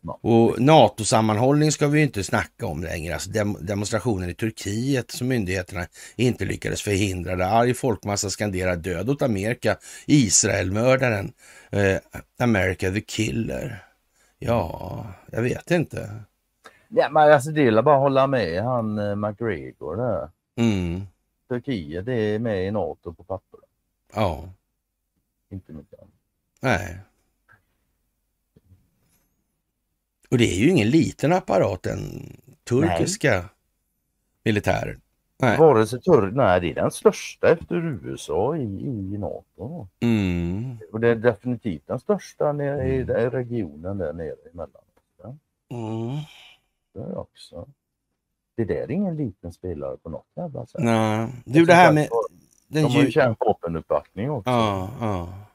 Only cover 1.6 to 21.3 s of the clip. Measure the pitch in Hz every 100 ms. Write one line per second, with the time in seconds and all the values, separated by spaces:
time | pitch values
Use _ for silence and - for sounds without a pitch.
1.6 | 151 147 143 151 151 101 92 110 - _
2.6 | 98 76 82 85 80 80 98 104 104 101
3.6 | 87 101 104 110 127 95 90 87 113 -
4.6 | - 104 131 135 117 - 127 127 92 95
5.6 | 90 90 87 - - - 123 - 98 -
6.6 | 104 101 - 98 101 92 87 92 92 113
7.6 | 120 123 135 101 104 101 98 - 107 90
8.6 | 92 87 90 85 107 143 139 101 104 123
9.6 | 113 95 - - - 147 107 - 107 98
10.6 | 92 104 123 131 127 104 104 _ - -
11.6 | - 101 98 95 - - - _ 123 104
12.6 | 95 90 95 98 - - 110 117 110 65
13.6 | - 104 - _ _ _ _ _ 123 117
14.6 | 82 85 90 - - 92 - - 120 -
15.6 | - 170 - - - 107 107 _ _ _
16.6 | - _ _ - 127 151 151 151 139 151
17.6 | 127 107 139 139 139 135 135 131 87 85
18.6 | 117 123 110 107 104 101 104 104 117 82
19.6 | 65 - 69 92 123 90 73 _ _ -
20.6 | 117 98 87 90 98 _ _